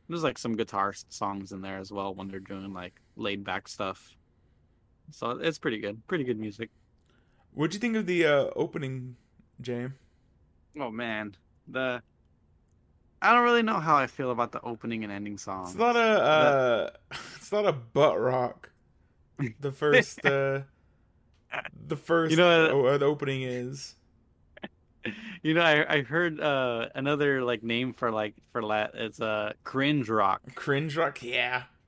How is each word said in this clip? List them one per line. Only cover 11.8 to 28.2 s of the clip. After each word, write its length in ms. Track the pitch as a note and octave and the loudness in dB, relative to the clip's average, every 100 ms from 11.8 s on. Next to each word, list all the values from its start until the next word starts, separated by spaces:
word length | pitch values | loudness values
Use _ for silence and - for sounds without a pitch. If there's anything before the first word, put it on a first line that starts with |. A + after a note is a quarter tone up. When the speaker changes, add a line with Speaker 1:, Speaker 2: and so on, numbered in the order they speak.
| C3 B2 - _ _ _ _ _ _ _ _ _ _ _ | -2 -4 -10 _ _ _ _ _ _ _ _ _ _ _
Speaker 1:
I 140 | G3 | 4
don't 80 | A#3+ | 6
really 200 | A#3+ A#3+ | 6 4
know 160 | A3 G#3+ | 4 0
how 180 | D#3+ D3 | 4 4
I 100 | B2+ | 2
feel 240 | - C3 | -2 -2
about 220 | A#2 A#2 | 0 -2
the 80 | - | -4
opening 420 | A#2+ A2+ A#2 A2+ | -8 -8 -6 -6
and 80 | G#2+ | -6
ending 240 | G2+ G#2 G2+ | -8 -8 -10
songs. 340 | - F#2+ F2+ | -8 -8 -6
Speaker 2:
It's 80 | F#2+ | 0
not 180 | A#3 A#3 | 2 4
a, 40 | |
uh, 880 | A3+ G#3 C3 D#3 D3 C#3 B2+ A2 - - - | 4 4 4 6 6 4 4 2 0 -8 -16
Speaker 1:
The 60 | - | -16
Speaker 2:
<laughs> 180 | - - | -16 -18
it's 160 | - | -4
not 140 | G#3 G#3 | 0 2
a 60 | |
butt 460 | C#3+ A#2 C#3+ D3 F2+ | 0 -2 4 4 4
rock. 520 | B2 B2+ B2 - - _ _ _ _ _ _ - B2+ A2 | 0 0 -2 -6 -18 _ _ _ _ _ _ -8 -6 -6
The 100 | C#3 | -8
Speaker 1:
<laughs> 0 | |
Speaker 2:
first, 520 | C3+ D3+ A#3+ - - | 0 4 6 4 -2
uh, 380 | C#3+ C#3 C#3 C#3 C#3 _ _ _ _ _ _ _ _ B2 - - B2+ | -4 -2 -2 -4 -8 _ _ _ _ _ _ _ _ -12 -12 -16 -10
the 100 | D3+ | -10
first 340 | - E3 D#3+ | 0 2 4
Speaker 1:
You 80 | D#3+ | 6
know, 320 | F3 E3 D#3+ | 8 8 6
Speaker 2:
o-, 140 | C#3 B2+ | 6 4
uh, 100 | C#3+ | 4
the 60 | |
opening 380 | C#3 D3 C#3+ C3+ | 4 2 -2 -4
is. 540 | C3 B2 B2 C#3 - - _ _ _ _ _ - - _ _ _ G#2+ - A3 F#3 | -4 -6 -6 -10 -14 -20 _ _ _ _ _ -18 -18 _ _ _ -12 -10 -14 -6
Speaker 1:
You 100 | D#3 | 0
know, 100 | D#3+ | 4
I, 340 | E3+ D3+ D#3 D3+ | 6 6 4 0
I 60 | |
heard, 380 | B2 D#3+ F3 D3+ | 0 0 0 0
uh, 480 | D3+ C#3 B2+ A#2 A#2 | 0 0 0 -2 -4
another, 480 | C3+ C#3 D3 D3 C3+ | -4 -2 2 2 2
like, 200 | B2 A#2 | 0 -2
name 300 | A2+ A#2 B2+ | -2 -2 -2
for, 180 | A2 A#2+ | -2 -2
like, 240 | A2 | 0